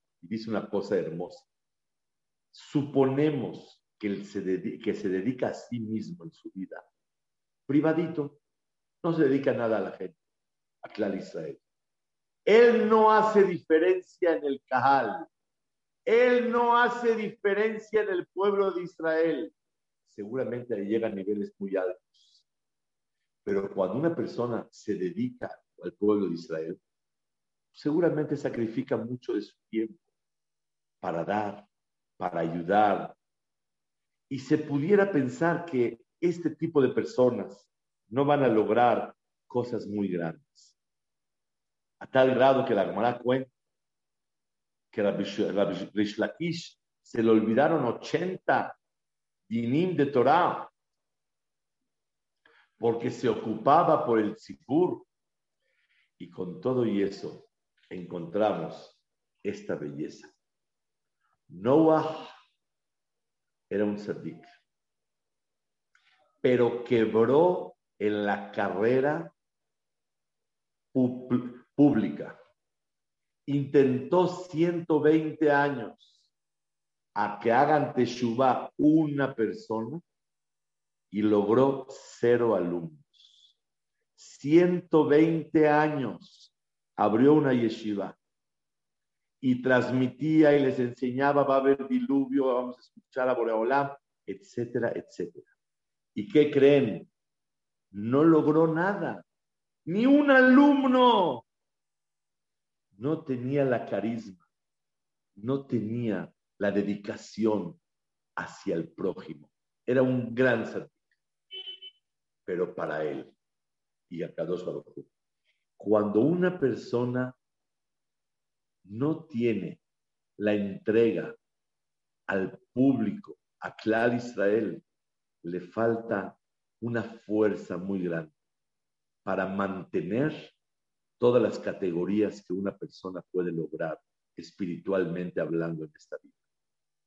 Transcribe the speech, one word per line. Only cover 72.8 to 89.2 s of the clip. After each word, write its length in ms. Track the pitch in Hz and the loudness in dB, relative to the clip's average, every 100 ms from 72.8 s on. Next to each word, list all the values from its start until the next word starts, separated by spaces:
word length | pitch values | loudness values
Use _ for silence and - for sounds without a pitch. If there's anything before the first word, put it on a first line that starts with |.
| _ _ _ _ _ _ - | _ _ _ _ _ _ -4
Intentó 840 | 143 135 147 131 123 - 175 175 | -4 2 4 4 2 0 2 2
ciento 720 | - - 151 170 170 170 156 | -2 -8 -2 0 0 0 2
veinte 520 | 151 156 156 147 147 | 4 4 0 0 2
años 800 | 143 143 131 101 - _ _ _ _ _ _ _ _ _ _ _ | 2 2 -2 -8 -14 _ _ _ _ _ _ _ _ _ _ _
a 260 | 107 104 104 | -6 -6 -4
que 120 | 117 | 0
hagan 420 | 117 147 156 135 | 2 2 2 0
teshuvá 800 | - 120 - 120 113 131 120 - - | -2 -2 -2 -4 0 0 0 -6 0
una 580 | 151 156 151 139 131 - | 2 4 2 -2 -4 -2
persona 640 | 107 90 - 110 117 160 - _ _ _ _ _ _ _ _ _ _ | -4 -6 -8 -8 -8 -12 -14 _ _ _ _ _ _ _ _ _ _
y 100 | 101 | -2
logró 640 | 107 104 98 117 135 135 - | 2 4 4 4 4 0 -8
cero 640 | - - - 120 120 117 98 | -18 -20 -2 2 4 2 0
alumnos. 1040 | 87 87 82 - _ _ _ _ _ _ _ _ _ _ _ _ | -2 -6 -8 -14 _ _ _ _ _ _ _ _ _ _ _ _
Ciento 880 | - - 143 165 180 180 - 160 151 | -20 -10 4 6 6 2 2 2 6
veinte 640 | 147 165 165 156 160 151 | 6 6 2 0 2 4
años 840 | 147 151 147 120 90 - _ - _ _ _ _ - | 4 2 0 -6 -8 -16 _ -20 _ _ _ _ 0
abrió 380 | 104 107 139 | 2 6 6
una 200 | 151 143 | 6 4
yeshiva 640 | 120 113 - 107 101 95 - _ _ _ _ _ _ _ _ _ _ | 2 0 -2 -6 -6 -6 -12 _ _ _ _ _ _ _ _ _ _